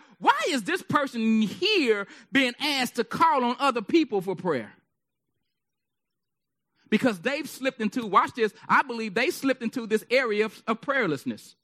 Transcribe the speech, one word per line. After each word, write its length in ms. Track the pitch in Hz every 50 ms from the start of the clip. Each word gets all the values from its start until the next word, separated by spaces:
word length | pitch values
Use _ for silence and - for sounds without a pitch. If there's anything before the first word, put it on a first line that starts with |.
| - _ _ -
Why 220 | 180 381 523 587 640 440
is 160 | 320 262 196
this 180 | 214 339 381
person 640 | - - 247 302 277 269 - 233 220 226 220 220 220
here 640 | 190 - - - 415 427 392 285 233 214 202 196 - - - - _
being 220 | - 277 269 247 240 -
asked 360 | 262 302 294 269 254 - -
to 80 | - 226
call 400 | - - - 330 330 311 277 247
on 140 | 240 247 -
other 240 | 277 277 240 240 208
people 380 | - - 339 311 240 214 196
for 140 | 170 196 185
prayer? 380 | - - 180 151 123 107 98 - _ _ _ _ _ _ _ _ _ _ _ _ _ _ _ _ _ _ _ _ _ _ _ _ _ _ _ _ _ _ _ _ _ _ _ _ _ _ _ _ _ _ _
Because 300 | - 214 - 254 208 175
they've 300 | 160 247 277 302 320 240
slipped 320 | - - 254 269 262 -
into, 240 | 220 208 - 262 233
watch 280 | 208 170 220 277 285 -
this, 200 | 247 220 208 - - - -
I 140 | 190 254 302
believe 300 | 269 240 226 226 220 180
they 160 | 226 247 320
slipped 320 | 339 - - 269 254 -
into 240 | 233 220 - 262 226
this 200 | 202 220 214 - -
area 360 | 233 262 269 226 208 208 214
of, 180 | 220 - - - -
of 140 | 220 -
prayerlessness. 760 | - - 269 277 240 180 147 131 - 127 107 107 - - - _